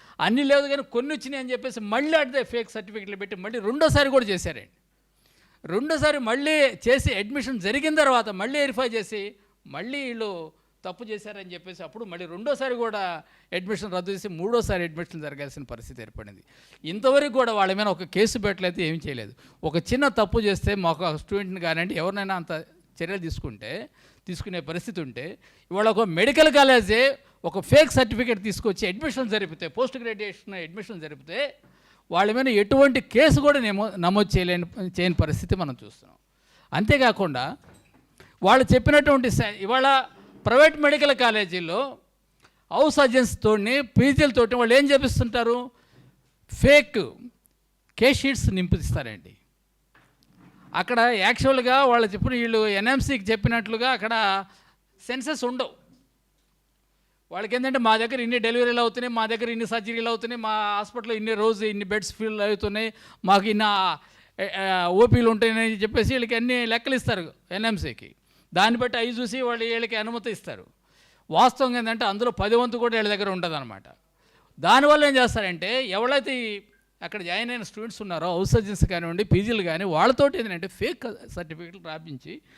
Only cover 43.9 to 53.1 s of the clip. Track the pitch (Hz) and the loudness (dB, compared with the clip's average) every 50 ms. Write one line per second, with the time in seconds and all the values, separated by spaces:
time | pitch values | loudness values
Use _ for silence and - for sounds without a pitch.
43.9 | - - 247 285 262 311 302 277 208 254 233 220 247 240 240 226 240 277 285 277 | 2 4 4 4 6 4 4 4 4 2 2 2 2 0 2 6 6 6 6 6
44.9 | 285 262 269 247 - - 254 226 220 240 233 233 240 247 247 262 _ _ _ _ | 4 4 4 2 0 0 0 0 0 -2 0 0 0 -2 -4 -10 _ _ _ _
45.9 | _ _ _ _ _ _ _ _ _ _ _ - - - - 269 285 294 - - | _ _ _ _ _ _ _ _ _ _ _ -14 -4 2 6 8 8 8 6 4
46.9 | - 214 151 113 - - - 240 _ _ _ _ _ _ _ _ _ _ _ _ | -4 -4 -4 -4 -10 -16 -20 -20 _ _ _ _ _ _ _ _ _ _ _ _
47.9 | - - 220 269 269 - - 277 262 - - - 190 185 180 180 185 170 - - | -4 2 2 4 4 2 0 -2 -2 0 0 0 0 0 0 0 0 0 0 -4
48.9 | - 160 127 113 107 85 - 98 101 _ _ _ _ _ _ _ _ _ _ _ | -4 -4 -6 -8 -12 -14 -18 -20 -20 _ _ _ _ _ _ _ _ _ _ _
49.9 | _ _ _ _ _ _ _ _ _ _ - - _ _ - - - 170 180 - | _ _ _ _ _ _ _ _ _ _ -20 -20 _ _ -20 -6 -4 -4 -2 0
50.9 | 247 233 226 247 233 196 185 220 247 - 262 269 269 254 233 247 254 269 277 247 | 2 2 4 4 2 2 2 0 2 2 2 2 2 4 2 4 4 4 6 6
51.9 | 240 233 220 196 202 190 - 254 254 240 233 226 226 220 214 214 202 196 214 247 | 4 4 2 0 -2 -4 -4 -2 -2 -2 -2 0 0 0 0 0 0 0 0 0
52.9 | 269 262 - 269 | 0 0 0 -2